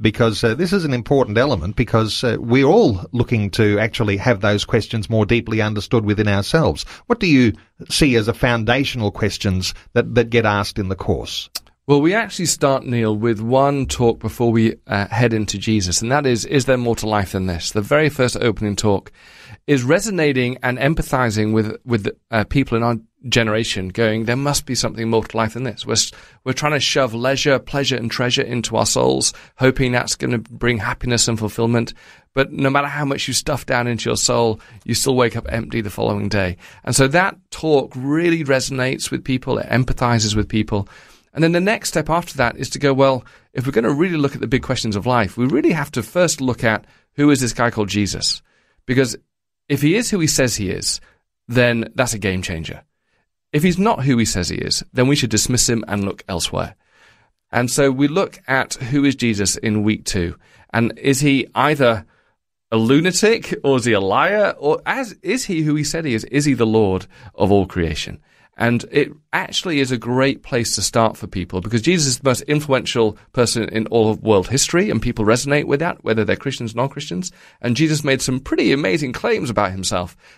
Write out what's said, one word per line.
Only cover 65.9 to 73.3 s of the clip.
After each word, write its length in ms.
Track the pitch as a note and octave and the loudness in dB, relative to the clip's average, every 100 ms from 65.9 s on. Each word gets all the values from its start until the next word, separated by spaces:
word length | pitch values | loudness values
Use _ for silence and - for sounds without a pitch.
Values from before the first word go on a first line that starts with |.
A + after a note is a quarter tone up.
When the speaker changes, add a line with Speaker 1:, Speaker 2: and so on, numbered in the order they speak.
| D#3+ D#3 | -4 -2
Speaker 2:
he 80 | |
is? 100 | A2 | -4
Is 220 | - C#3 D3 | -2 0 2
he 80 | |
the 120 | B2 A2+ | 2 2
Lord 400 | A2 G#2 F#2+ - - - | 4 2 0 -6 -18 -14
of 180 | - G2 | -2 2
all 140 | G2+ F#2 | 2 2
creation? 540 | - E2 D#2 - - _ _ _ - | -2 -2 -4 -8 -12 _ _ _ -4
And 280 | A#2 A#2+ - | 0 0 0
it 220 | C#3+ - - _ | 0 0 -4 _
actually 460 | E3+ F#3+ - F#3+ D3+ | -6 -4 -6 -2 0
is 120 | C3+ | 0
a 60 | B2 | -2
great 440 | A#2 B2 C3+ - | -2 0 0 -2
place 320 | - B2 A2+ | -4 -4 -2
to 80 | - | -4
start 360 | G#2 A#2+ A2+ - | -2 2 0 0
for 80 | G2+ | -10
people, 340 | F#2+ F2+ F#2 | -8 -6 -6
because 220 | G2 A#2 | -2 -2
Jesus 240 | A#2+ F3+ C#3+ | 2 2 2
is 120 | B2 | 0
the 120 | C3+ | 0
most 100 | A#2+ | 0
influential 760 | - D3+ D3 C3 - B2 A2 G#2+ _ | 0 -2 0 -2 0 0 0 -2 _